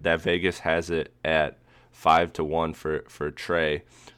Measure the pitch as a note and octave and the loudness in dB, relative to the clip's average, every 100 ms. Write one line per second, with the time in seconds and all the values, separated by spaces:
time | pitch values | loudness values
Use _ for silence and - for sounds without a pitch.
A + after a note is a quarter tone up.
0 | E2+ E2 F#2 F2 F#2 - E2 E2+ E2+ E2 | 0 0 0 0 0 -2 -2 -2 0 -4
1 | C#2+ - D#2 D#2+ D2 - _ - _ - | -4 -6 0 0 0 -4 _ -20 _ -2
2 | E2 E2 E2+ - D#2 E2 E2 D#2 D#2 D#2 | 4 4 4 -2 -2 -2 -2 -4 -4 -4
3 | - - D2 - - F2 D#2 D2 - - | -6 -8 -8 -6 -2 0 0 -2 -6 -20
4 | - | -20